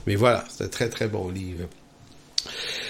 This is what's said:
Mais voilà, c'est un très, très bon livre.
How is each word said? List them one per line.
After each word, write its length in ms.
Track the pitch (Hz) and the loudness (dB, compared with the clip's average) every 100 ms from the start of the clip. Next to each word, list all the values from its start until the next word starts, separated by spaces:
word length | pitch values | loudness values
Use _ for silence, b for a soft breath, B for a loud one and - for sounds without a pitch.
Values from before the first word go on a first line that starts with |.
| - | 0
Mais 100 | 101 | 6
voilà, 280 | 123 110 - | 6 6 2
c'est 160 | - 95 | -4 -4
un 20 | |
très, 220 | - 120 | 0 -2
très 180 | - 113 | 0 -2
bon 220 | 104 92 | 0 -4
livre. 360 | 92 92 87 87 - - - - - - - - B B B B | -4 -6 -6 -8 -10 -20 -20 -20 -20 -10 -6 -4 B B B B